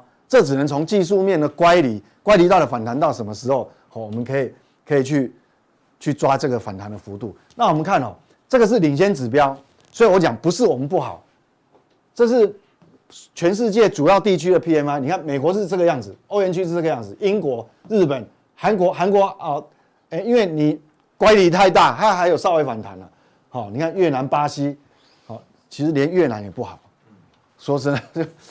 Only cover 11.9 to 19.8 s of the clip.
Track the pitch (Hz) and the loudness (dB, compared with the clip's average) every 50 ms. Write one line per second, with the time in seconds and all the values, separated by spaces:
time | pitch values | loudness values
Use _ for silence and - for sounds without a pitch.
11.9 | _ _ _ _ _ - 240 226 247 247 214 196 208 - _ _ _ _ _ _ | _ _ _ _ _ 0 0 2 4 4 2 2 0 -4 _ _ _ _ _ _
12.9 | _ _ _ _ - - - _ _ - 170 175 202 196 240 220 185 233 220 190 | _ _ _ _ -20 -20 -20 _ _ -4 -2 -2 0 0 -2 0 2 4 2 2
13.9 | - - 143 165 196 196 190 214 185 160 147 180 180 160 - 175 160 151 143 143 | 2 2 2 2 2 2 2 0 0 0 2 2 0 2 2 0 0 0 0 -2
14.9 | 143 147 127 139 180 185 147 156 139 139 131 170 190 214 208 165 196 185 170 170 | -4 -4 -4 -4 -6 -6 -6 -6 -6 -4 -2 -2 -2 -2 -4 -4 -2 0 0 0
15.9 | 156 127 101 98 95 - _ - 196 208 196 185 175 175 190 165 170 175 160 160 | 0 -2 -6 -12 -16 -20 _ -6 -4 -2 -2 -2 -2 -4 -4 -4 -4 -4 -4 -4
16.9 | 147 123 110 101 101 - 208 190 202 214 160 143 123 113 110 - _ _ _ - | -4 -6 -8 -12 -10 -6 -4 -2 -2 -2 -4 -4 -6 -6 -8 -12 _ _ _ -4
17.9 | 220 208 180 139 139 127 107 - _ _ _ _ _ - - 190 220 190 180 185 | -2 0 0 0 -2 -4 -8 -12 _ _ _ _ _ -6 -2 -2 0 0 0 0
18.9 | 180 - 175 202 196 202 196 190 - - - 160 143 151 151 - _ _ | 0 0 -2 0 2 2 2 0 -2 -6 -8 -8 -8 -8 -8 -12 _ _